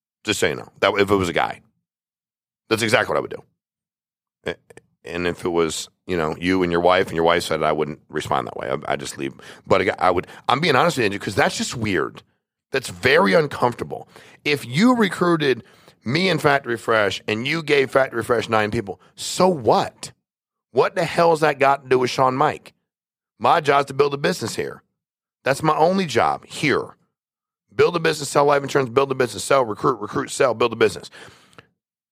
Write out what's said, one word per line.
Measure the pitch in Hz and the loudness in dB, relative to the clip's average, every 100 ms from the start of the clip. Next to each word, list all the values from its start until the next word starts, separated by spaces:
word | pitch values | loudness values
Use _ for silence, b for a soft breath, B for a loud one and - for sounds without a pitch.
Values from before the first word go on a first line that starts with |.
| _ _ | _ _
just | 107 101 | -4 0
so | 87 | 0
you | 64 | -2
know. | - _ | -10 _
That, | 101 | 2
if | 101 98 | 2 2
it | 101 | 2
was | 87 | 2
a | |
guy, | 78 58 - _ _ _ _ _ _ _ _ _ _ - | 0 -2 -4 _ _ _ _ _ _ _ _ _ _ -4
that's | 110 | -2
exactly | 113 113 98 | 2 2 2
what | 73 | -2
I | |
would | 62 | -4
do. | - - _ _ _ _ _ _ _ _ _ 87 | -10 -18 _ _ _ _ _ _ _ _ _ -10
A-, | 82 _ - _ _ | -10 _ -20 _ _
and | - 85 90 | -10 -6 -6
if | 80 | -4
it | 90 | -4
was, | 85 80 - - _ - | 0 0 -4 -12 _ -6
you | 87 | -4
know, | 78 80 | -4 -4
you | 87 92 | -2 0
and | 87 | 0
your | 85 | 2
wife, | 87 92 98 | 2 2 0
and | 82 | 0
your | 82 | 2
wife | 85 | 2
said | - 78 | 0 -2
it, | 78 | 0
I | |
wouldn't | 76 76 76 _ | -2 -4 -8 _
respond | 76 - 69 58 | -8 -4 -4 -4
that | - | -8
way. | 62 | -6
I, | 71 - | -6 -4
I | 69 | -6
just | 65 - | -6 -10
leave. | 67 - B B - | -10 -12 B B 0
But | 95 | 2
I, | 95 - | 2 2
I | 90 | 2
would, | 90 - B - | 2 -2 B -2
I'm | 127 | 0
being | 170 127 | 2 2
honest | 165 135 | 2 0
with | 107 | -2
you, | 98 | -2
'cause | - 101 | -4 0
that's | 175 - | 0 -2
just | 226 131 | -8 -6
weird. | 107 85 60 53 - _ _ _ _ | -2 -2 -4 -8 -20 _ _ _ _
That's | 135 - | -8 -8
very | 90 127 156 196 | -4 2 4 4
uncomfortable. | 180 147 - 123 - 73 - - B B B 147 | 2 0 0 -2 -2 -8 -12 -14 B B B -4
If | 143 | -4
you | 117 135 240 240 | -2 2 2 4
recruited | 196 - 175 165 143 120 b b b b 107 | 0 0 0 2 0 -2 b b b b -4
me | 151 185 | -2 0
and | 156 | 0
Factory | 147 139 120 113 | 2 0 0 -6
Fresh | - 110 101 - - | 0 2 2 -2 -4
and | 107 135 | -4 -4
you | 165 | -4
gave | 147 143 131 | 0 2 2
Factory | 139 131 117 | 2 0 -2
Fresh | 113 117 104 | -2 -2 0
nine | 110 107 | 0 0
people, | 113 98 - b - | -2 -6 -12 b -14
so | - - 185 | -8 2 2
what? | 160 110 185 139 - - - _ _ _ _ _ | 2 2 0 0 -8 -20 -20 _ _ _ _ _
What | 120 190 | 0 0
the | 196 | 0
hell | 160 - 165 | -2 2 2
has | 156 | 4
that | 151 143 | 2 2
got | 135 143 | 2 2
to | 131 | 2
do | 127 | 0
with | 127 | 2
Sean | - 131 131 | 2 0 2
Mike? | 147 92 - _ _ _ _ _ _ _ | 0 -2 -12 _ _ _ _ _ _ _
My | 117 165 | 0 2
job | 147 139 | 4 2
is | 139 | 2
to | 135 | 0
build | 143 | 0
a | 139 | 0
business | 165 180 107 - | -4 -4 -6 -6
here. | 67 - _ _ _ _ _ _ 127 | -8 -10 _ _ _ _ _ _ -2
That's | 139 | 0
my | 156 156 | 0 2
only | 165 190 170 | 2 2 0
job | 117 78 67 - | 0 0 -2 -8
here. | - 147 90 - - _ _ _ _ _ _ _ | -4 -2 0 -4 -12 _ _ _ _ _ _ _
Build | 101 156 170 | 0 2 2
a | |
business, | 160 151 139 | -2 -2 -2
sell | 147 | 2
life | 143 143 | 4 2
insurance, | 135 143 127 | 2 -2 0
build | 120 139 | 0 0
a | 131 | 0
business, | 123 95 | -2 -4
sell, | - 139 | 0 2
recruit, | 117 101 151 113 | 0 -2 -2 -2
recruit, | 104 107 - | -6 -6 -6
sell, | - 135 | 0 0
build | 110 120 | 2 -2
a | 117 | 2
business. | 107 - - B B B B B B _ _ _ _ | 0 0 -12 B B B B B B _ _ _ _